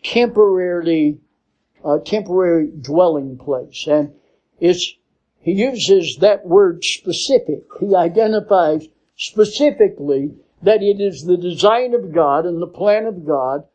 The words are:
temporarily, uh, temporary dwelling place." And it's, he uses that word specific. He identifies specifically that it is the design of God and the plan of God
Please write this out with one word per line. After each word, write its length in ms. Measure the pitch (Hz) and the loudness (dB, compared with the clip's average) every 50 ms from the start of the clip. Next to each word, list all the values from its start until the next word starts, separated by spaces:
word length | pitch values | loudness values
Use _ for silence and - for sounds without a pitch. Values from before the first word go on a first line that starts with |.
temporarily, 1160 | - - - 233 240 233 233 208 214 202 190 185 180 180 175 175 165 170 165 160 151 147 147 - _ _ _ _ _ _ _ _ _ _ _ _ - | -12 -2 0 0 0 2 4 4 4 4 4 0 0 -2 -4 -2 0 0 2 2 2 0 0 -4 _ _ _ _ _ _ _ _ _ _ _ _ -2
uh, 140 | 151 147 160 | -2 -2 -2
temporary 680 | 160 - 208 214 202 190 180 185 185 175 170 165 156 147 | 0 -4 -4 -4 -4 -2 0 0 2 2 2 0 0 -2
dwelling 680 | - 156 120 135 143 170 180 170 156 147 135 135 127 | -6 -14 -10 -2 2 2 2 2 2 -2 -6 -8 -14
place." 500 | 123 - 147 143 127 123 - - - - | -12 -8 -6 -6 -6 -6 -12 -14 -12 -2
And 280 | 151 151 151 143 147 - _ _ _ _ _ _ _ _ _ | 0 0 0 0 -2 -8 _ _ _ _ _ _ _ _ _
it's, 380 | 170 175 175 175 - - - _ _ _ _ _ _ _ _ _ | 0 0 2 0 -4 -10 -10 _ _ _ _ _ _ _ _ _
he 120 | _ 170 | _ -2
uses 640 | 196 196 233 269 262 214 - - 196 190 175 147 123 - | -2 0 0 -2 -2 -4 2 2 2 2 2 -2 -4 2
that 260 | 190 214 202 190 - | 2 2 2 0 -2
word 360 | 180 165 202 202 180 165 165 | 2 4 4 4 4 0 -4
specific. 840 | - - - - _ 185 165 - - - 277 247 - - 151 139 - _ - - | -8 -8 -8 -6 _ -8 -6 -6 -2 2 2 2 2 0 -8 -8 -10 _ -8 -8
He 160 | 185 202 190 | -2 0 2
identifies 960 | 180 165 170 170 220 226 214 214 208 208 - 208 185 170 151 156 160 156 - _ _ _ _ _ | 2 2 2 0 0 0 2 0 -2 0 2 2 2 2 2 0 -4 -6 -12 _ _ _ _ _
specifically 1160 | _ - - _ 214 214 208 - - 285 294 - - 214 180 - - 143 143 139 135 139 151 - _ _ _ _ _ | _ -14 -8 _ 0 0 0 2 0 0 0 2 2 0 0 0 -6 -4 -4 -2 -2 -2 -6 -10 _ _ _ _ _
that 200 | 175 190 220 208 | 2 2 2 2
it 180 | 196 202 202 196 | 2 0 -2 0
is 240 | 202 202 170 131 143 | -2 -4 -6 -6 -2
the 120 | 175 180 | -2 -2
design 580 | 175 170 180 170 143 185 208 226 240 254 247 240 | 0 0 -6 -4 2 2 2 2 2 0 -2 -2
of 180 | 233 190 165 | -4 -4 -2
God 320 | 151 170 156 143 139 151 165 | 0 0 2 2 2 0 -2
and 140 | 180 170 170 | -4 -6 -6
the 60 | 175 | -8
plan 400 | 170 - - 180 208 208 214 220 | -10 -8 -2 0 0 0 0 -2
of 200 | 226 202 175 156 | -6 -10 -10 -6
God 380 | 151 151 139 127 131 139 147 - _ | -4 -4 -2 -2 -4 -6 -6 -10 _